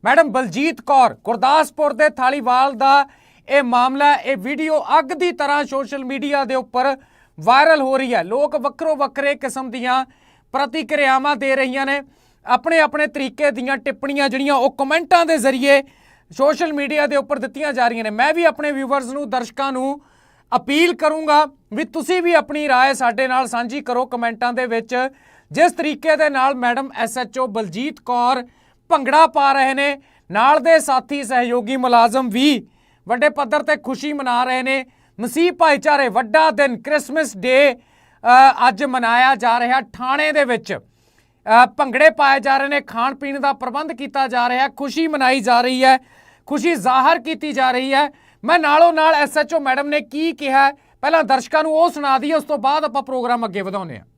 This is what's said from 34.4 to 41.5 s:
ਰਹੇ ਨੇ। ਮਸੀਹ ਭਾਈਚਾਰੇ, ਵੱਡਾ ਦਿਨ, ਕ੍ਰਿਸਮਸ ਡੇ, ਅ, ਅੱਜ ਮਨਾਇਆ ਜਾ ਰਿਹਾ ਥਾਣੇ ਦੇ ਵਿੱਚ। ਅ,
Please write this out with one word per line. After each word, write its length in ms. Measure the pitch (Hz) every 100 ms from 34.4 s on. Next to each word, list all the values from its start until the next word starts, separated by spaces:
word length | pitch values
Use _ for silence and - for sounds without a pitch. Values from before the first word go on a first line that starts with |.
ਰਹੇ 200 | 254 254
ਨੇ। 220 | 254 269 262 _ _ -
ਮਸੀਹ 320 | 240 269 349
ਭਾਈਚਾਰੇ, 580 | 359 330 285 311 285 262
ਵੱਡਾ 420 | 208 226 311 320
ਦਿਨ, 300 | 302 277 233
ਕ੍ਰਿਸਮਸ 560 | 262 302 - 302 277 196
ਡੇ, 360 | 226 254 285
ਅ, 960 | 247 _ _ _ _ 226 247 269 - 247
ਅੱਜ 160 | 202
ਮਨਾਇਆ 520 | 277 254 233 240 262 262
ਜਾ 240 | 240 240
ਰਿਹਾ 220 | 240 262
ਥਾਣੇ 500 | - - 254 277 311
ਦੇ 140 | 302 269
ਵਿੱਚ। 280 | 233 -
ਅ, 920 | 156 _ _ _ _ _ _ -